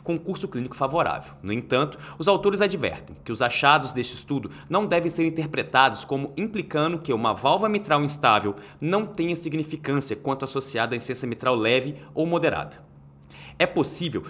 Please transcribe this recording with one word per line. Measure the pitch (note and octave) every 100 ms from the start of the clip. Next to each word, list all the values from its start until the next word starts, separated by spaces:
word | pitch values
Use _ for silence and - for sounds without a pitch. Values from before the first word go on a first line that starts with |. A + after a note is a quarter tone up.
com | - E3+
curso | E3+ F3 -
clínico | B2 B2+
favorável. | - C3+ D#3+ B2 C#2+ - -
No | F#2
entanto, | A2 A#2+ B2 D3 - - -
os | E3
autores | G3 G3+ G3
advertem | G3+ F3 G#2+ D#2 - -
que | -
os | A2+
achados | B2 - C#3+ D3+ C3+
deste | B2+ A#2+ -
estudo | - C#3 G#2 - -
não | F3 G#3
devem | F3 E3+
ser | E3 E3
interpretados | D#3+ D3+ C3+ - C3 C3+ - -
como | C3+ C#3 -
implicando | A3 G#3+ D3+ D3+ D#3 E3+
que | D#3
uma | A#2 A2+
válvula | G2+ C3 F3+ G#3+
mitral | G#3 G#3 D3
instável | D3 - C3 G#2+ G#2 G2 - -
não | D3+ G3 G#3+
tenha | - E3+ E3+
significância | E3+ D3+ D3+ D3+ D3+ C#3 C3+ A2
quanto | - C3+ C3+
associada | - - A#2 A2+ A#2+
à |
insuficiência | - B2+ B2+
mitral | A2+ B2+ B2
leve | A2 B2+ D3 C3+ -
ou | - E3
moderada. | E3+ E3 F2 D2 - - - - - - - - -
É | F3+
possível | F3+ C#3+ - F3 A2 -